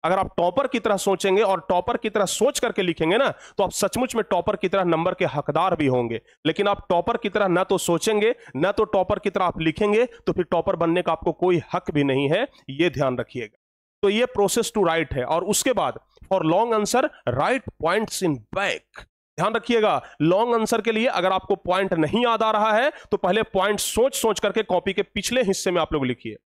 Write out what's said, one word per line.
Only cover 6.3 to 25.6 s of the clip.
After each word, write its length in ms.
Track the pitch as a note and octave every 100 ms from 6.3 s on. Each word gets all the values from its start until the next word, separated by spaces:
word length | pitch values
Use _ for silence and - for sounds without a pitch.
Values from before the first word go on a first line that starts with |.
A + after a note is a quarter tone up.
| _ -
लेकिन 220 | D#3+ G3+
आप 180 | G3+ -
टॉपर 280 | F3 F3 A#3
की 120 | G3+
तरह 180 | G#3 G3
ना 160 | F3
तो 140 | F#3 F#3+
सोचेंगे, 540 | - E3+ - G#3+ G#3+ - - C3
ना 160 | F3
तो 120 | G3+ G#3+
टॉपर 340 | G3 F#3 G3+
की 100 | G3+
तरह 160 | G3 F#3
आप 140 | E3+
लिखेंगे, 440 | D#3+ D#3 G#3 G#3 B3
तो 280 | - -
फिर 120 | F3+ F3
टॉपर 240 | F3 E3 F3+
बनने 260 | E3 E3+
का 100 | F3
आपको 200 | D#3+ -
कोई 280 | D#3+ F3+ F3 -
हक 180 | F3+ -
भी 120 | D3
नहीं 260 | C#3 C3 C#3
है, 180 | F3 B3 _ -
ये 180 | C#3 F3
ध्यान 260 | C3 C3+ B2
रखिएगा। 400 | A#2 B2+ A2 _ _ _ _ _
तो 60 | G3+
ये 180 | G#3 B3 -
process 340 | G3 - A3
to 120 | A3
write 300 | F3+ E3 D#3
है। 100 | B2 B2
और 180 | D#3+ F3+
उसके 280 | G3+ C4+
बाद 260 | G#3+ D3 - _ _ -
for 100 | F#3+ D#3
long 300 | F3 A#3 A3
answer 320 | G#3 A#3+ D4+ - -
write 400 | B2 E3 B3+ - _
points 400 | D#3 G3 A3 -
in 140 | F3+ C3+ G#2+ -
back, 520 | G3 F2 _ - - _ _ -
ध्यान 160 | F#3 G#3+
रखिएगा, 460 | - A#3 G#3+ D3 - -
लॉन्ग 320 | D3+ F#3 A#3+ A#3
आंसर 260 | A3 A#3
के 100 | G#3
लिए 160 | A3 A#3+
अगर 220 | F#3 F#3
आपको 240 | F#3+ - G3
पॉइंट 360 | - F3+ G3 E3+
नहीं 280 | D#3 G#3+
याद 200 | A#3+ A3+
आ 60 | A3
रहा 200 | G#3+ G#3+
है 180 | G#3+ C4+ - -
तो 60 | G3+
पहले 260 | F#3+ G3+
पॉइंट 360 | A3 G3 F#3+ G#3
सोच 360 | - - B3+ -
सोच 240 | A3+ G3+
करके 240 | G#3 G3+
कॉपी 300 | G#3 F3+ G3
के 80 | F#3+
पिछले 380 | F#3+ - - A#3+
हिस्से 280 | G3+ F#3+